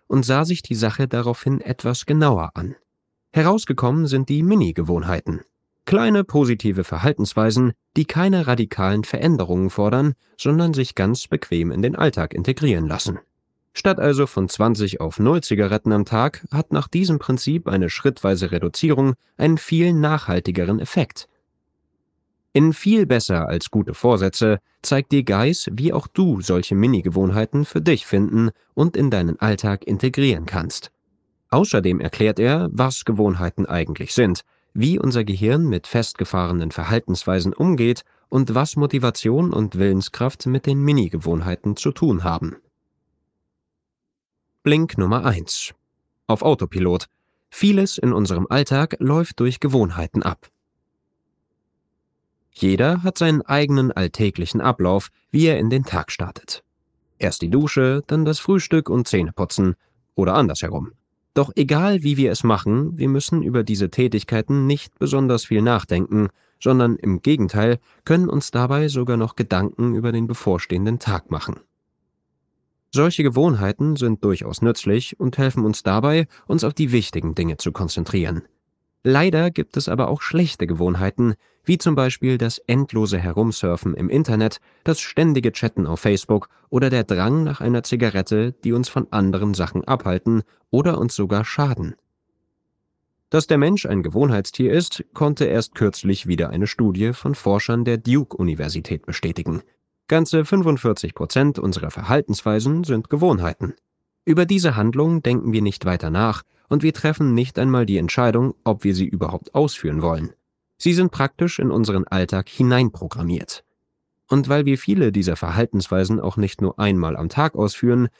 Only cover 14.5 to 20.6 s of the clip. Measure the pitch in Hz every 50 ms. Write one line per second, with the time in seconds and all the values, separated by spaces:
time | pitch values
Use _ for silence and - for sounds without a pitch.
14.5 | - - 107 117 117 107 104 95 95 - 80 80 - - 104 127 165 170 - -
15.5 | 104 101 101 95 104 107 - 113 107 104 104 - 113 110 123 147 - - - -
16.5 | 139 151 - - - 143 139 - - 175 190 175 160 143 - - 131 123 - 139
17.5 | 151 170 - - 95 95 90 82 - - - 139 - - - 98 95 85 95 82
18.5 | 87 82 85 87 - - - 156 143 131 135 135 123 _ _ _ _ - - 160
19.5 | 165 151 - - 165 165 170 180 170 151 151 151 156 147 - - 87 90 - 92
20.5 | 87 92